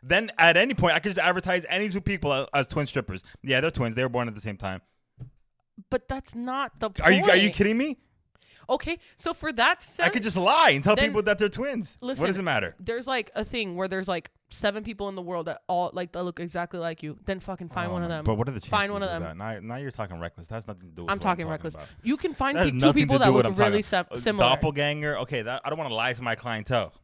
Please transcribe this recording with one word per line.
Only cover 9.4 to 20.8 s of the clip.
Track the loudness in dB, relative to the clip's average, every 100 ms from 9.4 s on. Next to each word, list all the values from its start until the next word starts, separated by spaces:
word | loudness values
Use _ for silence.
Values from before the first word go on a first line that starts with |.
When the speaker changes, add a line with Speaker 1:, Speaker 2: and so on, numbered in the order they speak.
| -6
Speaker 2:
that | 2 2 2
sense, | -4 0 0
Speaker 1:
I |
could | 2
just | 0 2
lie | 4 6 6
and | 6
tell | 4 4
Speaker 2:
then | 4
Speaker 1:
people | 2
that | 0 2
they're | 0
twins. | 0 -4 -4 -8 -10
Speaker 2:
listen, | -8 -2
Speaker 1:
What | 0
does | 0
it |
matter? | 0 0 -2 -8
Speaker 2:
there's, | -6 -6 -2
like, | -2 -2
a | -6 -4
thing | -4 -4 -4
where | -4
there's, | -4 -4
like, | -4 -6 _ _
seven | -2 -2 -2
people | -8 -8 -8
in | -8
the |
world | -6 -6 -6
that | -10 -2
all, | -2 0
like, | -4 -8
that | -6
look | -8 -6
exactly | -8 -6 -6 -6
like | -8 -8
you. | -12 -10
Then | -8 -8
fucking | -6 -12 -8
find | -6 -6
Speaker 1:
Oh |
Speaker 2:
one | -4
of | -4
Speaker 1:
my, | -4
Speaker 2:
them. | -2
Speaker 1:
but | 0
what | -2
are |
the | -6
Speaker 2:
Find | -2 0 0
one | -2
Speaker 1:
chances | -4 -4
Speaker 2:
of |
Speaker 1:
of | -8
Speaker 2:
them. | -8
Speaker 1:
that? | -10 -10
Now, | -10 -10
now |
you're | -10
talking | -8 -8 -6
reckless. | -8 -10 -12
That | -12
has | -12
nothing | -16